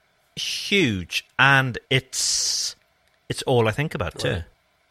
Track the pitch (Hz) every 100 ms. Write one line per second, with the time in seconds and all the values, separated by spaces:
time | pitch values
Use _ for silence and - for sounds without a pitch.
0 | _ _ _ - - - - 202 143 95
1 | 85 - - - 131 139 131 113 - 131
2 | - - - - - - - - _ _
3 | _ _ - 127 - 123 110 107 151 -
4 | 85 - 143 98 82 _ _ _ _